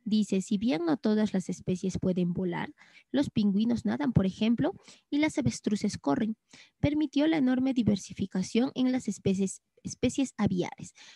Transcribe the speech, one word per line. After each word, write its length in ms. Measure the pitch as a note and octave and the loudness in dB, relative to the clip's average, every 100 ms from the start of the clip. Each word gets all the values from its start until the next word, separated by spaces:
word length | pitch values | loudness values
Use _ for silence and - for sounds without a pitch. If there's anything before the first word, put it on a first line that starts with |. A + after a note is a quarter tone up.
| - | -2
Dice, 320 | G#3+ G3+ G3 | 0 2 0
"Si 180 | F#3 G3+ | 0 -2
bien 260 | A3+ D4+ E4+ | 0 0 0
no 120 | D4 | 0
todas 360 | A3+ G#3+ G#3+ | 2 2 2
las 160 | F#3+ - | -2 -4
especies 480 | F3+ - F#3 F#3+ - | -6 -4 -4 -2 -2
pueden 340 | F#3 F3+ F3 | -2 0 0
volar, 400 | F3 F#3 E3 E3+ - - - _ | -2 -4 -4 -8 -12 -20 -20 _
los 220 | B3+ C#4+ | -2 -2
pingüinos 540 | - G#3 G3 A3 A3+ G3+ | 0 2 2 0 0 -2
nadan, 280 | A#3 C#4+ | -2 2
por 140 | A3+ F#3+ | 2 2
ejemplo, 480 | - A3 A#3 C#4 G4+ - - - | 0 0 2 0 -2 -14 -20 -6
y 80 | C#4+ | 0
las 220 | D4+ D4 | 0 0
avestruces 580 | A#3 - - G3+ G#3 - | -2 0 -2 0 -2 -4
corren. 400 | - C4+ A3 A3 _ - - _ | -2 0 0 -4 _ -20 -20 _
Permitió 460 | D4 D4+ D4+ C#4 D4+ | 0 2 0 2 2
la 120 | D#4+ | 4
enorme 360 | B3+ B3+ C4 | 2 2 2
diversificación 1000 | C4 G#3 G#3 - - F#3+ F#3+ F#3 A3 C4 - | 2 2 2 -2 -6 -4 -4 -2 0 0 0
en 160 | B3+ | 0
las 160 | B3+ A#3+ | 0 -4
especies, 560 | G3 - F#3+ G3 - _ _ | -4 0 0 -2 -4 _ _
especies 540 | - - B3+ - C4+ - | -14 -4 -2 0 -4 0
aviares". 560 | G#3 F#3 - - E3+ - - | -2 0 -4 -6 -18 -18 -20